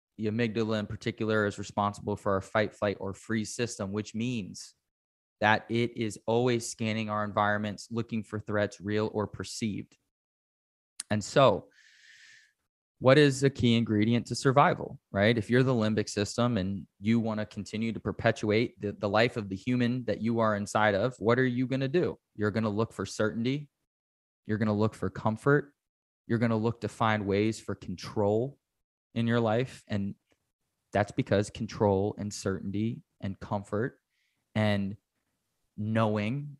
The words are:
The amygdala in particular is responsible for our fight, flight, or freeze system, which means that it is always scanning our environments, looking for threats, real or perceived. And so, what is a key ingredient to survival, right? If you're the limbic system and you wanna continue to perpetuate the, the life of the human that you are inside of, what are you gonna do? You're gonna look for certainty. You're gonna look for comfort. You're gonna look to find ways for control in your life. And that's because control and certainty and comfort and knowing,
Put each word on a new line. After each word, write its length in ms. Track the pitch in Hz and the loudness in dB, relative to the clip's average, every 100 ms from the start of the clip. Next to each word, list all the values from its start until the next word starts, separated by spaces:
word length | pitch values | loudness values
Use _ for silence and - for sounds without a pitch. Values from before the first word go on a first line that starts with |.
| _ - | _ -8
The 100 | 107 | -4
amygdala 520 | 107 117 107 110 110 | 0 -2 0 -2 -2
in 80 | 104 | -4
particular 580 | 107 - - 110 110 104 | -6 -6 -4 0 2 0
is 120 | 101 | -2
responsible 580 | 104 - 101 101 110 101 | -6 -2 -2 -2 -6 -4
for 180 | 104 | -2
our 80 | 98 | -2
fight, 320 | - 110 107 | 0 0 -2
flight, 240 | - 104 98 | -2 -4 -2
or 140 | 98 | -6
freeze 420 | 98 - 113 104 - | -10 -4 -4 -4 -4
system, 360 | 117 - 98 | -6 -4 -6
which 220 | 101 107 | -6 -6
means 640 | 107 120 120 92 95 - _ _ _ _ _ _ - | -6 -4 -4 -8 -12 -18 _ _ _ _ _ _ 0
that 240 | 104 107 - | 4 4 2
it 280 | 117 117 - | -2 -2 -2
is 200 | 113 101 - | -6 -4 0
always 440 | 113 127 120 - | 2 4 0 -2
scanning 400 | - 110 107 107 | -4 -4 -2 -4
our 140 | 107 | -4
environments, 640 | 104 101 104 104 107 95 - | -2 2 2 2 -2 -8 -8
looking 320 | 113 117 113 | -6 -4 -6
for 160 | 104 107 | -6 -8
threats, 400 | - 104 104 - | -2 0 0 -2
real 320 | 95 107 107 | -4 0 0
or 140 | 107 101 | -2 -4
perceived. 680 | - 92 - 113 101 - _ _ _ _ _ _ _ _ _ _ - - | -6 -10 -6 -6 -6 -10 _ _ _ _ _ _ _ _ _ _ -14 -4
And 140 | 107 | -4
so, 420 | - - 131 92 - _ _ _ - - - - _ _ _ _ _ - | 0 4 6 4 -2 _ _ _ -20 -20 -20 -20 _ _ _ _ _ 0
what 180 | 123 139 | 6 8
is 260 | 147 127 | 6 6
a 60 | 139 | 0
key 260 | - 123 117 | 2 4 4
ingredient 500 | 113 104 107 120 - | 2 2 2 2 -2
to 80 | 120 | -2
survival, 640 | 139 131 165 - - - _ | 2 4 4 2 -6 -12 _
right? 260 | 98 104 117 | 2 2 2
If 120 | 104 | 2
you're 140 | 120 | 2
the 100 | 127 | 4
limbic 360 | 127 107 107 104 | 2 0 0 -2
system 480 | - 104 - 120 113 | -2 -2 0 0 0
and 300 | 92 98 - - | -2 -4 -10 -6
you 180 | 101 117 | 0 2
wanna 260 | 110 110 107 | 0 -4 -6
continue 460 | - 95 107 113 | -10 -10 -6 -4
to 80 | 101 | -4
perpetuate 800 | 107 92 117 110 107 107 120 - | -6 0 0 2 2 2 0 -4
the, 140 | 104 | -8
the 160 | 101 104 | -4 0
life 260 | 104 123 120 | 2 2 0
of 140 | 101 | -6
the 60 | 95 | -6
human 500 | - 123 120 127 117 | -2 0 0 -2 -4
that 160 | 87 | -4
you 180 | 110 117 | -2 0
are 160 | 110 104 | 2 0
inside 400 | 101 110 107 98 | -2 2 4 4
of, 180 | 117 - | 0 0
what 180 | 98 120 | 2 2
are 80 | 131 | 2
you 220 | 123 127 | 0 -2
gonna 220 | 131 135 | -2 -2
do? 280 | 165 123 - _ - | 0 0 -4 _ -4
You're 160 | 104 | -2
gonna 180 | 104 110 | 0 0
look 240 | 104 113 | 0 -2
for 120 | - 95 | -4 -6
certainty. 640 | - 107 113 117 143 147 _ _ _ _ _ _ _ - | -2 -2 0 -2 -4 -6 _ _ _ _ _ _ _ -4
You're 100 | 107 | 0
gonna 160 | 110 | 2
look 220 | 104 110 - | 2 0 0
for 140 | 95 | -6
comfort. 640 | - 113 110 - 143 - _ _ _ _ _ - | -2 -2 0 4 4 2 _ _ _ _ _ -4
You're 120 | 117 | 0
gonna 160 | 117 113 | 2 2
look 260 | 110 113 | 0 -2
to 60 | 104 | -6
find 400 | - 113 107 101 | 0 2 2 2
ways 320 | 98 107 110 | 2 2 -2
for 160 | - 101 | -8 -10
control 800 | - 92 - - 101 107 131 143 _ _ _ _ _ | -10 -10 -6 0 2 2 -2 -8 _ _ _ _ _
in 140 | 117 117 | -4 0
your 140 | 120 | 2
life. 420 | 113 113 131 - - | 2 0 -2 -8 -8
And 280 | 104 98 - _ _ _ _ _ _ _ | -4 -4 -8 _ _ _ _ _ _ _
that's 180 | 98 107 | -2 -2
because 380 | - - 101 104 | -2 0 0 0
control 640 | - 110 - 104 95 101 - | -4 -8 0 2 2 0 -4
and 160 | 104 | -8
certainty 680 | - 101 95 98 101 110 127 - _ | -6 -4 -4 -4 -4 -4 -6 -14 _
and 180 | 98 95 | -10 -10
comfort 600 | - 104 95 104 131 - _ _ _ _ _ 110 | -6 -8 -4 -4 -4 -6 _ _ _ _ _ 0
and 400 | 107 101 98 104 _ _ _ _ _ _ _ - | 0 0 -2 -8 _ _ _ _ _ _ _ -8
knowing, 800 | 107 110 110 107 104 135 147 139 | -2 2 2 2 -2 -4 -8 -6